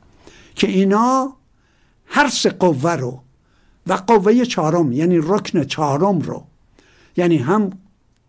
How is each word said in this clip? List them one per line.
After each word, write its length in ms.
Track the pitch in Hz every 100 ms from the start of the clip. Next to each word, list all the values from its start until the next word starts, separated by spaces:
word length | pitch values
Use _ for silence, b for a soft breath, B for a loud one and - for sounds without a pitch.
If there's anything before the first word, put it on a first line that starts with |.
| _ b b b b
که 120 | b 202
اینا 720 | 190 190 208 247 262 269 - _ _ _ _ _ _ -
هر 220 | - 285
سه 220 | - 196
قوه 420 | 160 180 131 165
رو 300 | 165 127 131 _ _ _ _ _ _ -
و 60 |
قوهٔ 520 | 190 214 220 196 240
چهارم، 480 | 247 - 156 170 147
یعنی 260 | 127 175 170
رکن 420 | 156 202 202 180
چهارم 540 | 135 - 147 143 196 185
رو، 260 | - - - _ _ b b b b b
یعنی 220 | 175 156
هم 320 | 127 214 196 - _ _ _ _